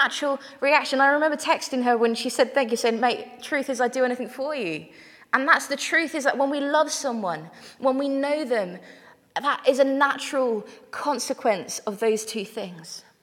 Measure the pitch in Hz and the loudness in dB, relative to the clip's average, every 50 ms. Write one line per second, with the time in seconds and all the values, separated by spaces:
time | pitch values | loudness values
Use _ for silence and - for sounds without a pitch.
0 | 277 254 - - 294 285 277 269 - - - - - 277 302 285 254 - 277 262 | 2 2 2 -2 -2 -2 -2 -2 -4 -12 -10 -2 2 4 4 4 4 2 2 4
1 | 277 277 285 294 302 311 294 285 294 294 320 - - - - 254 247 247 240 233 | 4 6 6 4 4 2 0 0 0 0 0 0 0 -4 -2 0 2 2 4 4
2 | 233 233 233 226 - 262 - - 262 233 - 285 262 220 233 226 - 233 226 226 | 4 2 2 0 -4 -4 2 2 0 2 2 0 0 2 0 0 2 0 2 2
3 | 247 247 - - - - - - - - 302 285 262 - 269 233 254 240 247 262 | 2 2 0 0 -6 -12 -16 -18 -8 -4 -4 -2 -2 -2 -2 0 0 0 2 0
4 | 254 247 247 247 247 233 240 269 269 294 302 277 220 170 156 151 160 - - - | 0 0 0 -2 -6 -8 -8 -6 -6 -4 -4 -4 -4 -4 -6 -6 -8 -12 -20 -20
5 | - - - - - _ - 247 262 302 339 240 269 - 277 269 - - 339 320 | -20 -20 -20 -20 -6 _ 0 0 4 4 4 4 4 -2 -4 -4 -2 0 2 2
6 | 330 285 - 311 247 277 - 240 269 277 294 285 277 285 294 302 311 302 302 - | 0 0 -2 0 0 0 2 2 0 0 0 0 0 2 2 2 2 2 0 -4
7 | - 269 233 226 208 180 165 151 156 170 - - - - - _ 240 269 262 262 | -4 -4 -4 -2 -2 -4 -4 -4 -8 -14 -18 -20 -20 -20 -16 _ 0 0 0 2
8 | 285 277 269 277 269 285 294 302 311 233 247 226 196 180 175 185 - - - - | 0 0 0 0 0 0 0 -2 0 0 0 0 0 -2 -6 -12 -16 -18 -20 -20
9 | - - - _ _ _ _ - 240 285 254 - - 254 277 247 277 269 269 277 | -20 -20 -20 _ _ _ _ -4 -2 -2 -2 2 2 2 4 4 4 2 4 2
10 | 285 277 269 277 - - - 269 262 247 226 208 208 - - - - - - - | 2 2 2 -2 -6 -4 -2 0 0 0 0 -2 -4 -8 -16 -20 -18 -14 -12 -6
11 | - 294 285 254 247 - 262 - - 247 208 185 - - - - - 220 202 196 | -4 -4 -2 -2 -2 -4 -6 -2 0 0 0 0 -2 -8 -10 -8 -6 -6 -4 0
12 | 226 226 220 214 214 - - 220 202 196 - - 196 185 180 165 160 - - - | 0 2 2 0 -2 -6 -8 -8 -8 -8 -10 -10 -10 -10 -12 -14 -16 -16 -16 -18
13 | - - _ _ | -18 -20 _ _